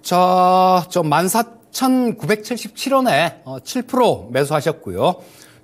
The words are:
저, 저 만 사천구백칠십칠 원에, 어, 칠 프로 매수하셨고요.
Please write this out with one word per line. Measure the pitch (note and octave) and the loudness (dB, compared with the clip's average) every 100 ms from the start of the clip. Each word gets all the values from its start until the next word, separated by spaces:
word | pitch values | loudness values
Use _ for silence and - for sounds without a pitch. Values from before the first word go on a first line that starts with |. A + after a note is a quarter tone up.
저, | - F3 F3+ F#3 F3+ F#3 F#3 F#3 E3 | 0 2 2 4 4 4 4 2 0
저 | F3 | -4
만 | D#3 D3 F#3 | 0 0 2
사천구백칠십칠 | A3+ A#3 - _ - C4 B3+ A#3+ - D3 G#3+ - A#3 - - - | -2 -4 -10 _ -4 0 0 0 -4 -4 -4 -4 -10 -12 -10 -2
원에, | C4+ B3+ C#3+ E3 - | 0 2 2 0 -4
어, | - C3 | -16 -16
칠 | - B3+ | -8 -8
프로 | - B3+ A3+ A#2 F#2+ | -4 0 2 0 -4
매수하셨고요. | B2+ C#3 D3+ E3 D3+ - F2+ C#3+ F3+ - - - - | -2 0 0 -2 -6 -8 -2 -2 -2 -12 -20 -20 -20